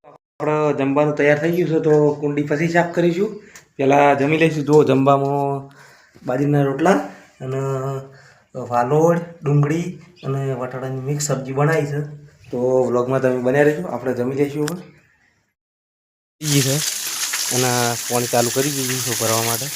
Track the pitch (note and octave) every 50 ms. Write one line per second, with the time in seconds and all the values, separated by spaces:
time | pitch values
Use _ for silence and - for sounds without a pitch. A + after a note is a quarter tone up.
0 | _ D3 C#3+ - _ _ _ _ D3+ D3+ D3+ D3+ D3+ D3+ C#3+ B2+ C3+ C#3 C3+ D3
1 | D3+ D3+ D3 - C#3+ D3 D3 D3 D#3 E3 E3+ F3+ F3 D3 D#3+ D#3+ D#3+ D#3 D3+ D3+
2 | D3+ D3 D3 D3 D3 D3 D3 D3 C#3+ D3 D3+ C#3+ E3+ E3 E3 F3 E3 - - F3
3 | E3+ F3 E3 F#3 G#3 A3 - - - - - - _ _ _ - C3+ C3 C#3 C#3+
4 | C#3+ C#3+ C#3 C3+ C#3 C#3+ D#3 D3+ E3 D#3+ D3 D3 C#3 C#3+ D3 D3+ D3 - C3+ C3+
5 | C3+ C#3 C#3 C#3 C#3 C#3 C#3 C#3+ C#3 C#3 - C3+ C3+ C#3 - - - - - _
6 | _ _ _ - - B2 B2+ C3+ C#3+ C#3+ D3 C#3+ C#3+ C#3 C3+ C#3+ D#3+ F#3 G3 -
7 | - - - - - _ _ _ C3+ C3 C3 C3+ C3+ C3+ C3+ C3 C3 C#3 C3+ C3+
8 | C3+ - - - - - _ _ _ _ - C3 A#2+ A2 A#2+ A#2+ A#2+ B2+ D3 D#3
9 | D#3+ E3+ E3+ E3+ E3+ - - - - C#3+ C#3+ C#3+ C#3+ D3+ D#3+ E3+ F3 F#3 F3+ -
10 | - - _ - - C#3 C3+ C3+ C3+ C3+ C3 A#2+ B2+ B2+ - B2+ C3 C3 C3 C3
11 | B2+ C3+ D3 D3 - - C3+ - - C3 C3+ C#3 D3 D#3 D#3+ D#3 C#3+ C#3+ C#3+ D3
12 | D3 - - - - - _ _ - - - B2 B2 B2+ C3 C3 B2+ A#2 A#2+ B2
13 | B2 B2+ C3+ C3 B2+ B2+ B2+ B2+ B2 B2 C3 C#3+ D3 D3+ D3+ E3 F3+ E3 A#2+ A#2
14 | B2 B2+ A#2+ A#2+ A#2+ C3 C3+ C#3 C#3+ C#3 C#3 D3 D3+ D3+ F3 F#3 - - _ _
15 | _ _ _ _ _ _ _ _ _ _ _ _ _ _ _ _ _ _ _ _
16 | _ _ _ _ _ _ _ _ D#3 D3+ C#3+ C#3 B2+ C3+ C3+ D#3 - - - -
17 | - - - - - - - - - - B2 B2 B2+ B2+ B2 B2 A#2+ A#2+ A#2+ A#2
18 | - - A#2+ A#2+ A#2+ A#2 - A#2+ A#2+ A#2+ - C3 C3+ D3+ C#3+ C3+ C3 B2+ B2+ C3
19 | B2 C3 A2+ A2 A#2 A2 A2 A2+ A2+ A#2 A#2 A#2 C3 D3+ -